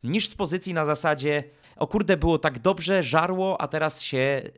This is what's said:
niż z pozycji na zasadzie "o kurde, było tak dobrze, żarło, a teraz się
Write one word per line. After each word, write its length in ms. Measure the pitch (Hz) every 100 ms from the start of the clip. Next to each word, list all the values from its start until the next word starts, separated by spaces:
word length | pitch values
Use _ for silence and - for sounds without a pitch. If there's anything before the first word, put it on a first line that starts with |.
niż 260 | 117 185 -
z 60 |
pozycji 400 | - 185 180 185
na 100 | 170
zasadzie 600 | 151 151 165 151 139 147 147 - - -
"o 100 | -
kurde, 300 | 202 196 180
było 220 | 160 160
tak 200 | 156 127
dobrze, 440 | 143 190 160 196
żarło, 580 | 147 151 170 185 190 190
a 80 | -
teraz 340 | 156 156 -
się 400 | - 131 131 139 -